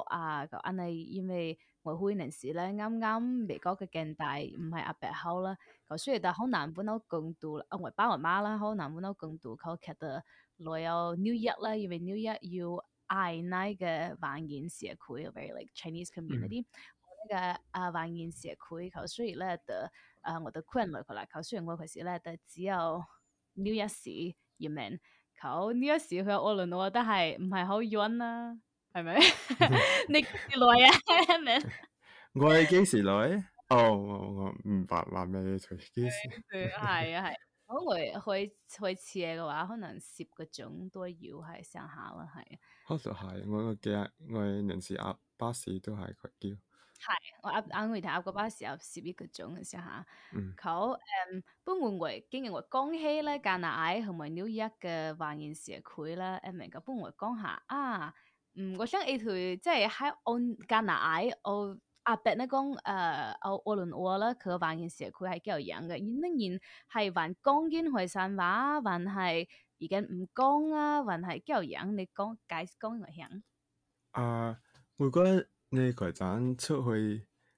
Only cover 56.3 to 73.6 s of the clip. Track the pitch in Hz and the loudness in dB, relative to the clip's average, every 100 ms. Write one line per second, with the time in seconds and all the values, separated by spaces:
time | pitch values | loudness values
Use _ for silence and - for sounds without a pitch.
56.3 | 185 190 180 165 - 262 247 - - 214 | -6 -8 -10 -12 -12 -8 -8 -8 -6 -6
57.3 | 233 165 - - 277 262 196 151 - _ | -4 -6 -8 -6 -4 -2 -2 -6 -12 _
58.3 | _ _ 185 190 185 233 392 320 262 220 | _ _ -8 -4 -4 -2 0 0 0 0
59.3 | 185 185 185 349 277 214 - 285 - 233 | -2 -2 0 2 4 2 0 -4 -2 0
60.3 | 240 240 226 - 226 202 151 151 165 233 | 0 0 -4 2 2 4 2 2 2 0
61.3 | - - 202 202 190 _ _ 233 220 226 | -2 -2 -2 -4 -8 _ _ 0 2 2
62.3 | 220 254 269 277 262 - 190 170 151 110 | 2 2 0 0 -2 -2 0 0 0 -2
63.3 | - 196 196 208 202 175 - 185 196 226 | -4 -4 -2 0 0 -2 -2 0 2 2
64.3 | 247 190 175 165 160 170 - 107 - 185 | 0 -2 0 0 -2 -6 -8 -12 -8 -6
65.3 | 170 214 156 90 82 165 170 208 254 349 | -4 -4 -4 -4 -6 -6 -4 -4 -2 -2
66.3 | 294 190 185 - - - 226 202 175 160 | 0 0 -4 -8 -20 -6 -2 0 0 -2
67.3 | - 277 294 320 330 320 233 180 196 190 | 0 4 4 4 0 2 2 0 0 0
68.3 | 196 175 214 277 302 220 175 190 196 180 | 2 2 4 2 2 0 0 -2 0 2
69.3 | 165 170 - _ - 160 196 - 180 185 | 2 -2 -8 _ -12 -2 -2 -2 -6 -4
70.3 | - 269 294 311 302 294 294 226 170 180 | 2 4 6 2 2 2 2 0 -2 -2
71.3 | 143 - 247 143 73 190 208 185 - 208 | -6 -2 -2 0 -4 -4 -4 -4 -4 -6
72.3 | 226 - 165 180 - 220 233 175 160 143 | -6 -8 -8 -8 -8 -8 -8 -10 -14 -14
73.3 | 196 - _ | -14 -16 _